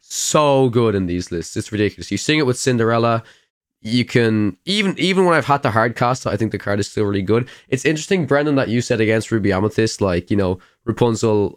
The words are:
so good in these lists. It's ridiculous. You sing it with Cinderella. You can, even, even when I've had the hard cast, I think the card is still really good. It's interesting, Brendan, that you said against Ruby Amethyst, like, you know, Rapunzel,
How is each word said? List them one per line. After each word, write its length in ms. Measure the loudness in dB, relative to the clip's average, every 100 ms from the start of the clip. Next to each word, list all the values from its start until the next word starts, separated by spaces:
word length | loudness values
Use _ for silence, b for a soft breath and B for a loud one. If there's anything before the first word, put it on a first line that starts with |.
so 680 | -12 -8 -2 2 4 4 4
good 260 | 2 2 0
in 100 | -2
these 240 | -4 -4
lists. 240 | -8 -6 -8
It's 160 | -6
ridiculous. 400 | -2 -2 -2 -6
You 60 | -4
sing 220 | 0 0
it 60 | 0
with 120 | 0
Cinderella. 640 | 0 0 2 2 0 -2 -6 b b _ _ _
You 220 | -2 -2
can, 540 | 2 2 2 2 -2 -4 -4
even, 320 | -2 -2 0
even 240 | 0 2 2
when 100 | 2
I've 80 | 2
had 180 | 0
the 80 | 0
hard 240 | 0 0 0
cast, 320 | -2 -2 -2
I 80 | -2
think 160 | -2
the 60 | -4
card 220 | -4 -4
is 100 | -4
still 140 | -2 -2
really 160 | -2
good. 260 | 0 0 -2 B B
It's 160 | -2 0
interesting, 400 | -2 0 0 2
Brendan, 300 | 2 2 0
that 120 | 2
you 140 | 0
said 180 | 0 0
against 320 | 2 0 0
Ruby 220 | 0 2
Amethyst, 480 | 2 0 0 -2 0
like, 280 | 0 0 0
you 60 | 0
know, 240 | 0 -2 b b
Rapunzel, 720 | -6 0 0 2 0 2 0